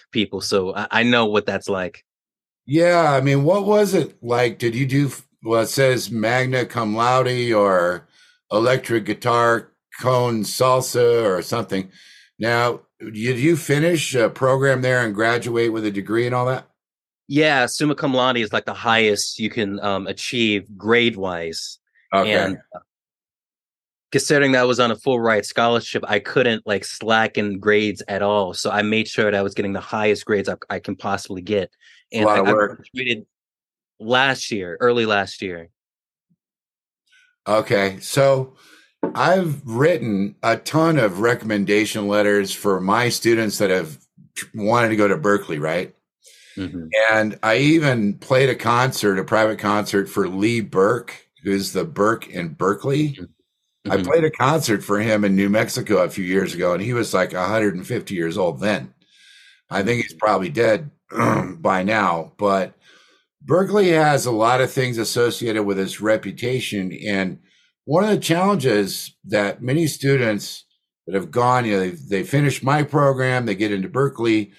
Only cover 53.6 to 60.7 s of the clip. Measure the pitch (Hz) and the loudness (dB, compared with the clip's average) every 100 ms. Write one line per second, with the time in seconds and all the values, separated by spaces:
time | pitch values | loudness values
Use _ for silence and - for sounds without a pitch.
53.6 | _ _ 101 98 90 165 156 - 127 160 | _ _ -4 -2 2 2 2 0 0 2
54.6 | 151 101 - 101 110 107 101 98 101 107 | 0 -2 0 -2 0 2 2 2 2 2
55.6 | 117 - 95 95 87 - 90 95 90 87 | 0 -4 0 0 0 -2 -2 0 -2 -2
56.6 | 87 87 110 120 104 95 90 90 92 110 | -2 -2 -2 -4 -2 -2 -2 -2 -2 0
57.6 | 104 90 90 117 - 95 82 95 90 67 | 0 -2 -6 -8 -6 -6 -4 -2 -2 -2
58.6 | 101 92 64 _ _ _ - - - _ | -2 -2 -6 _ _ _ -20 -20 -20 _
59.6 | - 95 101 120 117 - 107 95 92 76 | -6 -4 -2 -2 -4 -2 0 0 -2 0
60.6 | 113 | 2